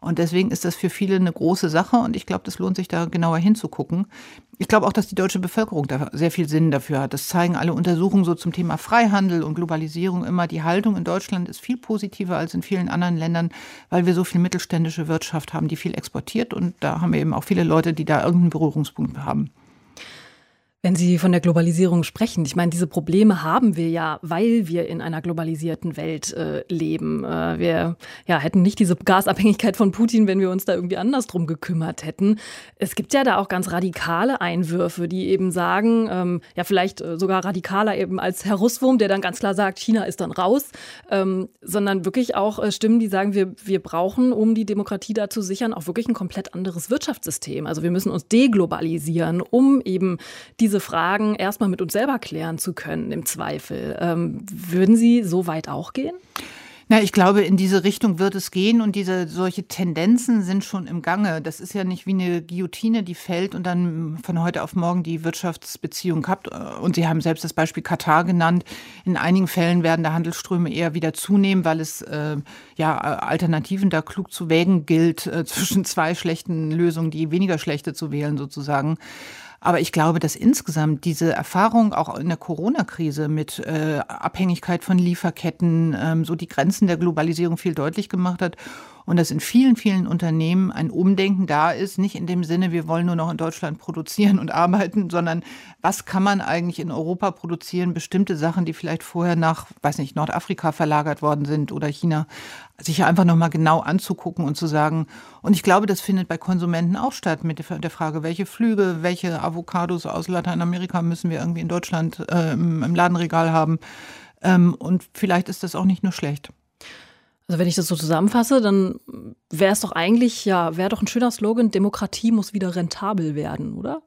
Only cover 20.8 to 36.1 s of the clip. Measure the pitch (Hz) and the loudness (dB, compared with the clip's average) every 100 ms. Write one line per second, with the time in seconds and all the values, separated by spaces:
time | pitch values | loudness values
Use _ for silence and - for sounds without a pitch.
20.8 | 185 175 175 175 185 175 175 165 170 165 | 0 2 4 4 4 4 4 4 4 4
21.8 | 185 170 160 - 220 - 151 180 175 170 | 4 4 0 -2 -2 0 -2 2 0 0
22.8 | 175 - 151 180 214 180 156 185 247 165 | -2 -2 2 6 6 6 2 2 2 2
23.8 | 165 165 160 151 165 165 226 233 185 170 | 0 0 -2 -4 -4 0 2 2 2 -2
24.8 | 170 165 156 160 175 165 160 160 165 156 | -4 -4 -6 -6 -4 -4 -4 -4 -4 -4
25.8 | 175 143 160 160 - - 160 151 - 170 | -6 -6 -6 -6 -8 -6 -6 -6 -6 -4
26.8 | 156 160 156 78 - 165 165 165 170 165 | -2 -2 -2 -4 -4 -4 -2 -2 0 0
27.8 | 170 170 - - - 170 147 196 185 - | -2 -4 -12 -20 -2 -2 2 2 2 2
28.8 | 190 175 - 190 190 185 208 208 226 196 | 0 2 2 2 2 2 4 4 0 2
29.8 | 202 190 226 233 208 190 190 185 - 180 | 0 2 2 4 4 4 2 0 -2 -2
30.8 | 180 180 196 277 220 180 165 160 - 170 | -2 -2 0 0 -2 -4 -2 -4 -4 -2
31.8 | 160 - 156 - 196 214 - - - _ | -2 -6 -10 0 2 2 -2 -18 -20 _
32.8 | - - 254 277 262 196 196 185 185 170 | -6 -6 0 2 2 2 0 -2 -2 -2
33.8 | 185 165 - 170 226 269 175 170 170 170 | -2 -4 -4 0 0 0 -2 -2 -2 0
34.8 | 175 170 170 185 185 190 190 175 175 180 | -2 -2 -6 -4 0 0 0 0 0 2
35.8 | 220 226 220 | 2 2 2